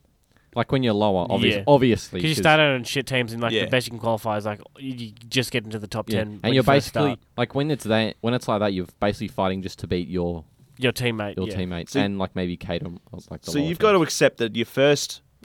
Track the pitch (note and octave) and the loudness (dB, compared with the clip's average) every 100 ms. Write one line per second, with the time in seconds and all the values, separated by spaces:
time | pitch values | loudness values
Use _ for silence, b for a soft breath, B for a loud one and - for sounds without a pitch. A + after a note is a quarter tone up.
0 | _ _ _ _ _ - A2+ C3+ B2+ G#2 | _ _ _ _ _ -4 0 2 2 2
1 | G#2+ F#2 F2 G2+ A#2 G#2 G2+ C#3+ B2+ G#2 | 4 2 2 2 2 2 6 6 6 2
2 | - F#2+ D#3 D3+ D#3+ D#3 D3+ C3 A#2 C#3+ | 0 -4 -2 2 4 6 6 2 -2 -4
3 | B2 C3 A#2 A#2 A#2 A2 F2+ B2+ A#2 A#2 | -2 -2 -2 -2 -2 0 0 0 -2 -4
4 | A2+ A2 A2+ G#2 G#2 G#2 - - C3+ B2 | -2 -2 -2 -2 -4 -8 -12 -14 -12 -10
5 | A#2 G#2+ A#2 C3+ A#2+ B2+ G#2+ G#2+ G2+ A2+ | -12 -14 -4 -2 0 -2 -4 -10 -8 -8
6 | G#2+ A2 G#2+ G#2 A2 C3 B2+ C#3 - - | -4 -2 -4 -4 0 2 4 4 2 -2
7 | D3 A#2+ _ - A#2+ C#3 D3 C3+ G#2 A2 | -2 -2 _ -6 -4 -2 -2 -2 0 0
8 | A2 - A2+ B2 - G#2+ G#2 F#2+ F2 - | 0 -2 -2 -2 0 0 0 -2 -6 -2
9 | G#2 G2+ G#2 - F#2+ F#2+ F2+ - E2+ F2+ | -2 -2 -6 -2 -2 -2 -6 -8 -4 -4
10 | E2 F2+ F2 E2+ - _ _ - B2 A#2 | -2 -2 -2 -4 -10 _ _ -4 -2 0
11 | B2 A2+ G#2 F#2+ F#2 F#2+ F2+ F2 E2 C3+ | -2 -2 -6 -4 -4 -4 -6 -6 -4 -2
12 | G2+ G2 F#2 - F2+ F2 - E2+ F2 F2 | 0 -2 -4 -4 -4 -6 -6 -6 -6 -14
13 | - F2+ - E2 - D3 D3+ E3+ G#3+ G3 | -16 -18 -16 -16 -6 -2 -2 2 4 4
14 | D3+ - C#3 - A2+ A2+ A2+ - C#3 C#3+ | 2 2 2 2 -4 -2 -4 2 4 4
15 | - - _ _ | 0 -10 _ _